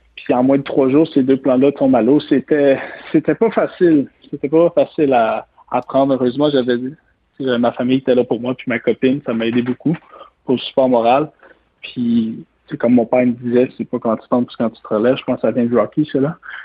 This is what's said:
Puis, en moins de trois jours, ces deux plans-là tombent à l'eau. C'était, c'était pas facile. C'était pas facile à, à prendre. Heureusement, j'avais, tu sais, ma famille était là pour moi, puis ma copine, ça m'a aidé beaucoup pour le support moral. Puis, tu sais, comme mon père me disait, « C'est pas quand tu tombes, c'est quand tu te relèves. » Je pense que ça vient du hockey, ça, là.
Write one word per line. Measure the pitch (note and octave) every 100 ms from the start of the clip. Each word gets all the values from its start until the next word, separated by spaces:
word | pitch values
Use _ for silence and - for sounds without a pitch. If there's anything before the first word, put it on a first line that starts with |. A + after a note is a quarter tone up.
| _ -
Puis, | -
en | B2+
moins | C3 C#3
de |
trois | C#3 - C3+
jours, | C#3 D#3+
ces | C#3+
deux | C3 C3+
plans-là | C#3 B2+ C#3
tombent | C#3+ C#3 B2+
à |
l'eau. | A2 D3
C'était, | - C#3 - D3+ C#3+ C3+ - - -
c'était | E3 D3+ D3+
pas | A3+
facile. | G#3+ D#3+ - F3+ D3+ B2+ _ _
C'était | C#3+ C#3+
pas | D#3+ E3+
facile | E3+ C#3 - D3
à, | C3+ C3+ A2 - _ -
à | B2+
prendre. | - C3+ C3+ C3
Heureusement, | B2+ B2 D3
j'avais, | C#3+ B2 B2
tu | B2+ D#3 _ _ _ _ C3+
sais, | A#2+
ma | A#2+
famille | - B2+ C3
était | C3 B2+
là |
pour | A#2+ A2
moi, | B2 B2+
puis | -
ma | A#2
copine, | - A2 C3 C#3 C#3
ça |
m'a | A2+ A2+
aidé | A#2+
beaucoup | B2 B2 - F3+ _ - - _
pour | - B2
le |
support | - - C3
moral. | B2 A2+ C3 D3+ _ - _ _ _
Puis, | - - A#2+ A#2 A2+ A2+ - _ _
tu |
sais, | D3
comme | A#2+ B2
mon | A2+
père | B2+ B2
me |
disait, « | A#2 B2 B2 B2+ -
C'est | A#2
pas | B2
quand | A#2 A2
tu | -
tombes, | B2+ A#2+
c'est | -
quand | A#2
tu | -
te | -
relèves. » | G#2+ A#2 C3
Je |
pense | - B2
que |
ça | A#2
vient | A#2 A#2+
du | A#2+
hockey, | A#2 - D3+
ça, | C#3
là. | C#3 E3 - -